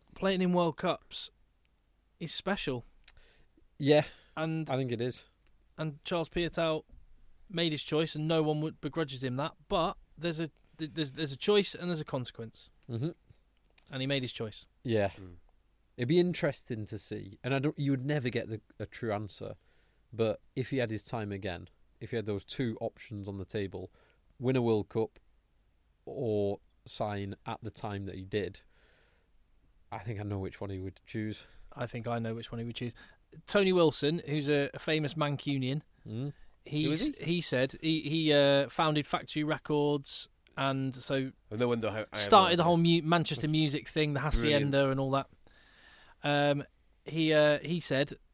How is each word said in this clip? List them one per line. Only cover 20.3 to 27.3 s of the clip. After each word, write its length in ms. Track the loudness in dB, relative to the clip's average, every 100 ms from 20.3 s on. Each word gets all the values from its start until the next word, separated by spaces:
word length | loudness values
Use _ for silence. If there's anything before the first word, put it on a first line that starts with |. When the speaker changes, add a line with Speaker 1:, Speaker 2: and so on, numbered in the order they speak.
| -2 _ -6
Speaker 2:
if 140 | -2
he 80 | -2
had 120 | -2
his 120 | -2
time 280 | -4 -4 -4
again, 360 | -6 -6 -8 -10 _ _ -18
if 100 | -6
he 60 | -4
had 80 |
those 200 | -2 -4
two 340 | -4 -4 -2 -2
options 480 | -6 -8 -12 -10 -8
on 80 | -8
the 80 |
table, 460 | -6 -6 -6 -6 -12 _ _ _ _ -6
win 180 | 0 2
a 60 |
World 260 | 4 2 0
Cup 300 | -2 -4 -6 _ _ _ _ _ _ _ _ -12
or 520 | -4 0 2 0 -2 _ _ -10
sign 500 | -4 -4 -4 -6